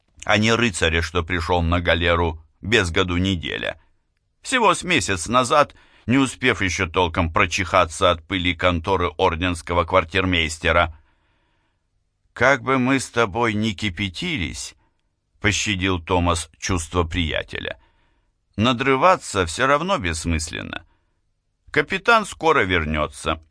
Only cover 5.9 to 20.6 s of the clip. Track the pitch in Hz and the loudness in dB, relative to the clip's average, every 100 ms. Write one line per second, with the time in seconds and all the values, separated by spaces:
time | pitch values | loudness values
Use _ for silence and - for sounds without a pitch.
5.9 | _ - 135 135 - 127 110 98 85 87 | _ 0 2 2 0 0 2 0 -2 -2
6.9 | 92 87 80 82 104 95 - 92 95 82 | 0 0 0 0 0 0 0 2 2 2
7.9 | - 92 85 - 98 87 85 90 85 80 | 2 2 2 -2 -2 -2 0 0 0 0
8.9 | 92 87 - 92 82 90 87 - 87 85 | -2 -2 0 0 0 -4 -4 -2 -2 2
9.9 | 92 82 98 92 87 80 - 82 82 85 | 2 2 -2 0 0 -2 -2 0 2 2
10.9 | - _ _ _ _ _ _ _ _ _ | -4 _ _ _ _ _ _ _ _ _
11.9 | _ _ _ _ - 120 139 117 135 127 | _ _ _ _ 0 2 2 0 0 2
12.9 | 135 - - 113 113 117 107 110 95 107 | 0 -2 0 0 0 0 0 -2 -2 -6
13.9 | 90 101 - 180 143 73 - - - _ | -4 -6 -4 -6 -4 -6 -8 -14 -16 _
14.9 | _ _ _ _ _ 104 104 107 98 95 | _ _ _ _ _ -2 0 -2 -2 0
15.9 | 90 82 90 87 85 - - - 92 - | -2 0 0 2 -2 -6 -10 -4 -4 -2
16.9 | 90 82 90 80 53 - - - - _ | -2 -2 -2 -4 -4 -8 -10 -10 -12 _
17.9 | _ _ _ _ _ _ - 117 120 135 | _ _ _ _ _ _ -2 0 2 2
18.9 | 131 175 180 - 101 87 - 131 147 175 | 4 4 2 0 -2 -2 0 2 2 0
19.9 | 196 87 78 85 80 78 53 | -2 -2 -4 -2 -2 -4 -10